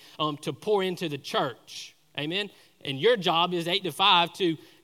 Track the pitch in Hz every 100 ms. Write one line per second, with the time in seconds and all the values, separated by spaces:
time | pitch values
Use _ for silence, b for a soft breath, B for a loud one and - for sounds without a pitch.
0 | B B 151 143 165 143 214 208 190 175
1 | 170 139 - 220 147 - - - - _
2 | _ - 151 190 202 b b b - 135
3 | 208 240 175 165 180 175 165 196 180 143
4 | 196 175 170 - 180 156 B B